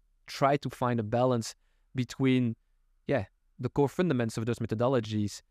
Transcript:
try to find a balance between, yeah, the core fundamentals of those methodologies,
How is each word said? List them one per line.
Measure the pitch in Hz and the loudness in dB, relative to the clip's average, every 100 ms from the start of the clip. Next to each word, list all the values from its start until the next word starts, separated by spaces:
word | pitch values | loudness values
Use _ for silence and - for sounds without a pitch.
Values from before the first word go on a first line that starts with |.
| _ _ - | _ _ -18
try | - 139 143 | 0 2 2
to | 131 | -2
find | - 123 117 | -2 0 0
a | |
balance | 107 120 127 123 110 - _ _ _ | 0 2 2 2 -2 -10 _ _ _
between, | 127 123 - 135 127 120 113 _ _ _ _ - | -6 -6 0 2 4 2 -2 _ _ _ _ -4
yeah, | 135 98 _ _ - | -2 -4 _ _ -8
the | 123 | -4
core | - 139 | 0 2
fundamentals | - 180 127 117 117 | 2 0 0 0 -2
of | 113 | -4
those | 117 | -2
methodologies, | 113 110 120 131 110 107 104 - - | -4 0 2 2 0 -2 -4 -6 -12